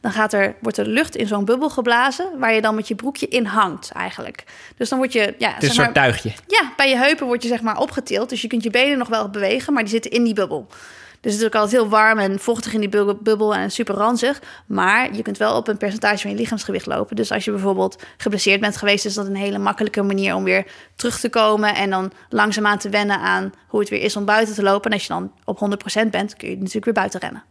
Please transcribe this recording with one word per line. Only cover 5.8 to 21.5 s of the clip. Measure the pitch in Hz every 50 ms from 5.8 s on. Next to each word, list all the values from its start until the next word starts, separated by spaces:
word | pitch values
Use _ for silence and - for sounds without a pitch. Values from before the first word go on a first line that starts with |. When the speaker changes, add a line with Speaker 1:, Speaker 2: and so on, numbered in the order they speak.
| -
Speaker 1:
maar, | - -
Speaker 2:
tuigje. | 151 139 127 110 - - 110 107 - -
Speaker 1:
ja, | - 403 440 339 262 -
bij | - 277 277
je | 262
heupen | 240 254 285 311 311 294
word | 254 240 240 247
je, | 233
zeg | 240 233 226
maar, | 226 208 -
opgetild. | 269 277 - - - - - 196 220 -
Dus | - 214 -
je | 226
kunt | 254 233 214
je | 233
benen | 202 233 254 285 285 269
nog | 240 -
wel | 226 220 214 202
bewegen, | 196 208 202 190 220 262 - - 294
maar | 254 220
die | 202 214
zitten | 226 - -
in | - 240 240
die | 233 214
bubbel. | 202 196 170 160 151 156 - - - - - - - - - - _ _
Dus | - 202
het | 208
is | 226
ook | 220 -
altijd | 220 214 202 220 254 226
heel | 208
warm | 208 214 214 220 220 220
en | 196 196 196 196
vochtig | - - 233 226 233 - -
in | 220
die | 208 202
bul-, | 202 208 208 202 202 202 214
bubbel | 220 220 208 214 214 214
en | 190 185 202
super | - - 240 - 196
ranzig. | 196 208 220 247 226 - 254 285 - - - - - _
Maar | _ 214 190 185 185 202 226 254 - 202
je | 208 226
kunt | - 202 -
wel | 214 214 -
op | - 226 -
een | 214
percentage | 202 - 202 190 220 - 208 208 196 -
van | 202
je | 202
lichaamsgewicht | 208 233 220 233 208 - - 196 185 -
lopen. | - - - 208 - -
Dus | 208 226 202 202
als | 214 190
je | -
bijvoorbeeld | 208 202 190 196 196 190 190 190 190 - - - -
geblesseerd | _ - 226 202 196 - 202 196 202
bent | 214 208 202
geweest, | - - 208 202 196 -
is | 214 196
dat | 214 202
een | 196 196
hele | 196 196 202 202 202
makkelijke | 202 202 202 - 214 208 - 214 202
manier | 196 202 196 196 196 180
om | 185 190
weer | 190 185 190 196 - - - - _ _
terug | - - 240 240 -
te | - 240
komen | - 233 220 214